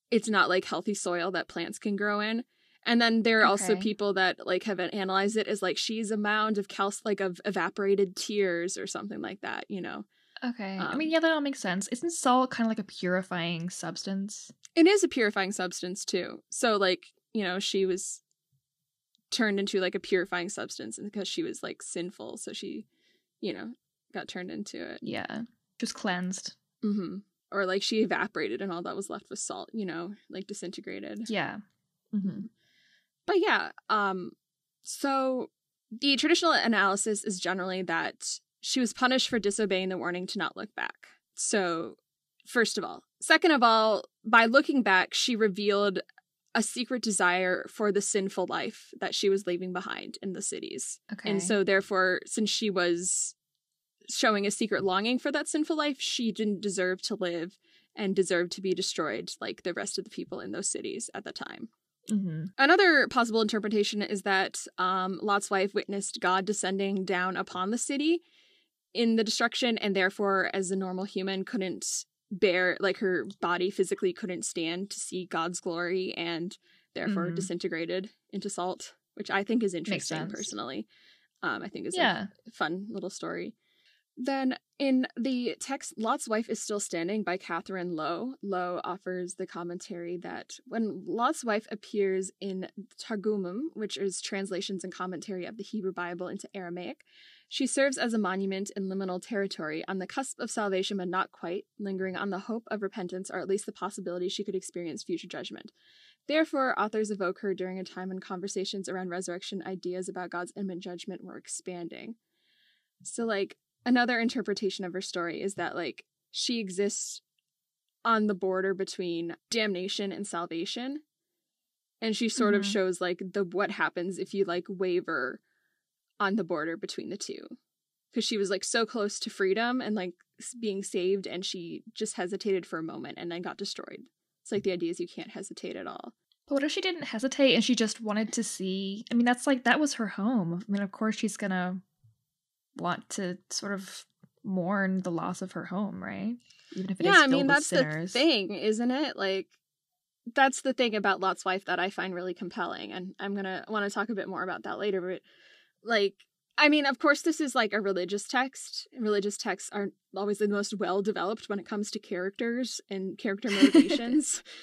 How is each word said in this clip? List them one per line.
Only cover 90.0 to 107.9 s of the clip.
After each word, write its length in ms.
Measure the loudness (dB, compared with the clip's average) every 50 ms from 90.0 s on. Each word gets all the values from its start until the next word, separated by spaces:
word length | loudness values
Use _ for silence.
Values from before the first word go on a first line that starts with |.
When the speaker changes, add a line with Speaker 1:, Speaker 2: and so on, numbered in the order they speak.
| -6 -6 -6 -6
Speaker 1:
that 420 | -8 -8 -10 -10 -12 -12 -16 -18 _
when 360 | -6 -2 -2 -2 -2 -2 -4 -6
Lot's 400 | -4 -2 0 2 0 0 0 -2
wife 220 | 0 0 0 -2 -4
appears 580 | -10 -12 -10 -4 0 0 2 2 2 0 -2 -6 -8 -10
in 280 | -8 -6 -6 -6 -8 -8 -10 -14 -16 -16 _
Targumim, 760 | -14 -10 -6 -6 -2 0 0 0 0 0 -2 -4 -4 -6 -6 -6
which 220 | -6 -6 -6 -4
is 240 | -4 -4 -2 -4 -4
translations 640 | -6 -6 -6 -4 -4 -4 -4 -4 -4 -4 -6 -6 -8
and 100 | -8 -8
commentary 520 | -6 -6 -6 -6 -8 -8 -8 -6 -6 -6
of 100 | -8 -8
the 80 | -10 -10
Hebrew 280 | -8 -6 -4 -4 -4
Bible 360 | -4 -4 -6 -6 -6 -6 -6 -6
into 200 | -8 -8 -10 -12 -12
Aramaic, 500 | -10 -8 -8 -8 -8 -8 -8 -10 -12 _ _ _ -20 -20 -20 -20 -20 _ -8
she 180 | -4 -2 -2
serves 320 | 2 4 4 4 4 2 2
as 160 | 0 0 0
a 40 | 0
monument 520 | 0 0 0 0 -2 -2 -2 -4 -4 -6 -4
in 80 | -4 -4
liminal 360 | -2 -2 -2 -2 -2 -4 -6
territory 640 | -6 -4 -2 -2 -2 -2 -4 -6 -6 -4 -4 -6 -4 -4
on 100 | -4 -4
the 80 | -6
cusp 320 | -4 -6 -6 -6 -6 -6 -8
of 100 | -8 -6
salvation, 480 | -4 -2 -2 0 0 0 0 0 -2
but 120 | -4 -2 -2
not 240 | -2 -2 -2 -2
quite, 340 | -6 -10 -8 -6 -6 -6 -8 _ _ -8
lingering 340 | -6 -4 -4 -2 -2 -2 -2
on 160 | -4 -4 -4
the 80 | -4 -4
hope 300 | -4 -4 -6 -6 -6 -6
of 140 | -4 -4
repentance, 500 | -4 -4 -4 -6 -6 -6 -6 -8 -8 -6
or 80 | -6 -4
at 80 | -2 0
least 180 | 0 0 -2
the 60 | -4
possibility 560 | -8 -6 -6 -8 -6 -6 -6 -6 -4 -2 -2 -2
she 160 | -4 -4 -4
could 100 | -4 -4
experience 480 | -4 -4 -6 -8 -6 -6 -6 -6 -8
future 240 | -6 -4 -6 -6 -6
judgment. 460 | -8 -10 -10 -10 -10 -12 -14 -16 -18 -20 _ _ _ _ -20 -20 -20 _ _ _ 0
Therefore, 500 | 2 2 2 2 2 2 2 2 2 0
authors 320 | 0 0 0 0 0 0
evoke 300 | -2 -2 -2 -2 -2 -2
her 120 | -2 -2
during 280 | -2 -2 -4 -4 -6 -6
a 40 | -8
time 260 | -8